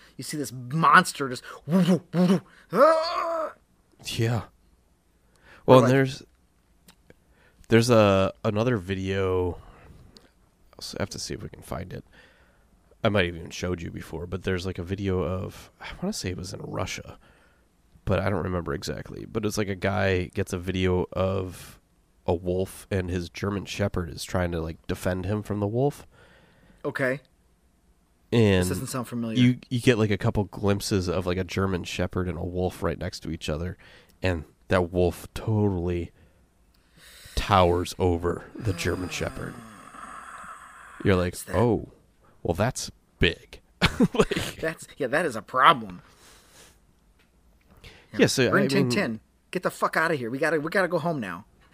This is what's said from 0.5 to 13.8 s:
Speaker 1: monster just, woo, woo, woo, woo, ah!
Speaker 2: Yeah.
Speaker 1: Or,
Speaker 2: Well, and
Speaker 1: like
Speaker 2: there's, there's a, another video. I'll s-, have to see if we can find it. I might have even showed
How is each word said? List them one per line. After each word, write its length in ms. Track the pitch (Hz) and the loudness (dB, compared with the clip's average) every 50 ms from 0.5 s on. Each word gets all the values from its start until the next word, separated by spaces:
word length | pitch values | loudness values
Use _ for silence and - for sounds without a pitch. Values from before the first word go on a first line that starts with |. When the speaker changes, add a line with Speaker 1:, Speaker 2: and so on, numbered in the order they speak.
Speaker 1:
monster 760 | 120 127 123 123 139 165 160 143 151 180 180 - - - 143 131 | -10 -12 -8 -4 0 2 6 8 8 8 8 6 0 -6 -6 -6
just, 140 | 127 - - - - - - | -6 -8 -12 -14 -18 -12 -4
woo, 140 | 139 160 190 | 2 2 4
woo, 200 | 175 160 185 156 - _ | 6 6 4 2 2 _
woo, 140 | - 165 180 175 | 0 2 4 4
woo, 120 | 190 160 - - - - - - 160 196 | 4 2 0 -4 -20 -20 -10 -2 4 6
ah! 760 | 277 320 330 - 320 339 349 349 349 330 330 320 311 - - _ _ _ _ _ _ _ _ - - | 6 8 6 4 2 -2 -2 -4 -2 -2 -4 -4 -6 -6 -10 _ _ _ _ _ _ _ _ -16 -12
Speaker 2:
Yeah. 380 | - - 113 113 113 120 107 | -8 -4 -2 0 0 0 -2
Speaker 1:
Or, 0 | - - _ _ _ _ _ _ _ _ _ _ _ _ _ _ _ _ _ _ _ - - - - | -4 -8 _ _ _ _ _ _ _ _ _ _ _ _ _ _ _ _ _ _ _ -20 -20 -2 4
Speaker 2:
Well, 120 | - 127 131 | 8 8 8
and 60 | 120 | 8
Speaker 1:
like 60 | 123 | 6
Speaker 2:
there's, 300 | 131 135 135 131 135 - - _ _ _ _ _ _ _ _ _ _ _ _ - - _ _ _ - _ _ _ _ _ _ _ _ _ - - | 4 4 2 0 -2 -10 -18 _ _ _ _ _ _ _ _ _ _ _ _ -20 -20 _ _ _ -20 _ _ _ _ _ _ _ _ _ 0 4
there's 220 | 117 113 117 123 | 4 6 6 6
a, 420 | 120 110 107 101 98 95 95 90 - _ - | 6 6 8 6 6 4 4 2 -2 _ -4
another 320 | 113 104 104 113 127 123 | -2 0 0 0 0 0
video. 760 | 104 87 92 98 95 95 95 95 98 95 92 92 92 90 90 85 - - - - - - - - - - - - - _ _ _ _ _ _ _ _ _ _ _ | -2 -2 -4 -4 -4 -4 -2 -2 0 0 0 0 0 0 -2 -4 -6 -12 -20 -20 -20 -20 -20 -20 -20 -20 -20 -20 -20 _ _ _ _ _ _ _ _ _ _ _
I'll 40 | - | -16
s-, 160 | - - - - | -14 -10 -8 -6
have 100 | - - | -6 -6
to 80 | - - | -8 -10
see 160 | - - 71 | -10 -10 -10
if 80 | - | -10
we 60 | - - | -12 -14
can 140 | - - | -16 -16
find 300 | - - - - 92 90 | -14 -12 -10 -10 -10 -12
it. 120 | 76 - - _ _ - - - _ _ _ _ _ _ _ _ _ _ _ _ _ _ | -14 -16 -16 _ _ -20 -20 -20 _ _ _ _ _ _ _ _ _ _ _ _ _ _
I 60 | - 110 | -2 0
might 180 | 101 104 90 | 2 2 2
have 80 | 87 85 | 0 -2
even 140 | 82 82 - | -6 -12 -12
showed 320 | - - - 90 90 85 | -10 -6 -4 -4 -4 -4